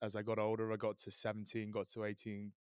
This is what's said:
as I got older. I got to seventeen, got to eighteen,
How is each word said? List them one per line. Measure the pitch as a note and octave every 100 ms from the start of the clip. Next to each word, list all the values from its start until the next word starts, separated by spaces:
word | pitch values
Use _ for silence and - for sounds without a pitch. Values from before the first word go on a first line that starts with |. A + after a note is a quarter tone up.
as | G#2+ G#2+
I |
got | G#2+ A2
older. | G#2+ A2 A2
I | A2
got | G#2+ G#2
to | -
seventeen, | - A2+ G#2+ G2+ A#2 G#2+
got | G#2 G2
to | A2+
eighteen, | G#2+ G#2+ A2 G2+ G#2 -